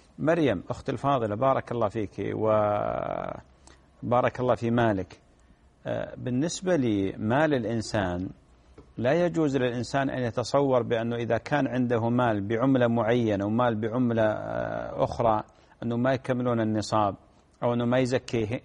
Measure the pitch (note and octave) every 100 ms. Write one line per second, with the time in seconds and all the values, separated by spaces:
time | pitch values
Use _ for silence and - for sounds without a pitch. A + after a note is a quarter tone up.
0 | _ - D3+ E3+ D3 G2 - A2+ - B2
1 | C#3 C#3 A2 G#2 C3 B2+ - A#2+ G#2+ A2+
2 | G2+ - G#2 G#2+ G#2+ G#2+ G#2 G#2 A1+ A1+
3 | - G1+ G1+ G1+ - _ - - _ -
4 | - A#2+ B2 - B2 A2+ A#2 A#2 A#2 G2+
5 | F#2+ - _ _ _ - _ _ - A2+
6 | - - B2 B2 E3 - F#3 F3 B2 G#2
7 | F#2+ - G#2+ B2+ D#3 C#3 G#2+ A#2 G#2 A2
8 | F#2+ F2+ F#2+ - _ _ _ - - -
9 | A#2 D#3+ F3 E3 D#3 C3+ B2 A#2+ A2+ C#3
10 | C3+ C3 B2 G#2+ A2+ C#3 C#3 B2+ A2+ A#2
11 | A2+ A#2 A2+ A2+ - D3 C3+ B2 B2 A#2+
12 | A#2 A#2+ B2 G#2+ G2+ A2+ C3+ C3 A#2+ A#2
13 | A2 B2 A2+ G2+ G2+ A2 B2 A2 A2 A#2
14 | B2 A2+ A2 G#2 G#2+ - - - - -
15 | C3 - A#2 G#2+ - _ _ - A#2 A#2
16 | B2+ C3 - B2 B2 A#2 A2 G#2+ G#2 A2
17 | G#2 F2+ - _ _ - B2 A#2+ A#2+ B2
18 | B2+ B2+ - A#2+ G#2 B2